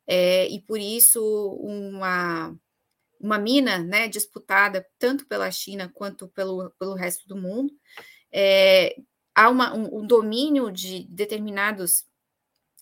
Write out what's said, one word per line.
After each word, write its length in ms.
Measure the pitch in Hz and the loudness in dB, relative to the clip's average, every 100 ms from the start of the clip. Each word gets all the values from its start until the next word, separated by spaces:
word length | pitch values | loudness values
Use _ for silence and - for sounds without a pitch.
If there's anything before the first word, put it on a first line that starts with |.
| - | -2
é, 400 | 185 180 185 180 | 2 4 2 0
e 140 | 196 | -4
por 180 | - 220 | -8 -8
isso 420 | 202 226 220 233 214 214 202 - | -4 2 4 4 0 -2 -4 -8
uma, 920 | 208 208 196 196 185 180 175 165 165 165 _ _ _ _ _ _ | -10 -10 -10 -6 -2 -2 -2 -4 -8 -12 _ _ _ _ _ _
uma 180 | 208 208 | -2 -2
mina, 420 | 214 277 247 185 | 2 2 2 0
né, 280 | 170 208 226 | 0 -2 -2
disputada 800 | 208 - - - 196 202 190 185 - | -4 -8 -10 0 2 2 0 -8 -2
tanto 280 | 247 277 - | -2 -2 -4
pela 260 | 208 190 | -4 -4
China 400 | 185 - 196 180 | -6 -10 -10 -12
quanto 360 | - 202 190 190 | -10 -12 -12 -14
pelo, 400 | - 190 185 185 - | -8 -6 -6 -10 -10
pelo 160 | 190 185 | -8 -6
resto 320 | 180 180 - | -6 -8 -10
do 80 | 190 | -10
mundo. 380 | 180 220 285 294 _ - - - _ | -6 -4 -6 -6 _ -20 -20 -20 _
É, 640 | 202 196 196 190 190 170 - - _ _ - | 0 4 6 8 6 4 -2 -18 _ _ 6
há 140 | 233 | 6
uma, 240 | 254 240 | 6 0
um, 260 | 220 202 214 | -2 -6 -6
um 80 | 208 | 2
domínio 640 | 233 214 226 302 285 226 | 4 4 -2 0 0 -2
de 340 | 185 185 185 185 | -6 -10 -10 -10
determinados 960 | 175 208 214 214 196 202 202 175 - - _ _ _ _ _ _ _ | -8 -6 -6 -6 -4 -4 -2 -2 -2 -4 _ _ _ _ _ _ _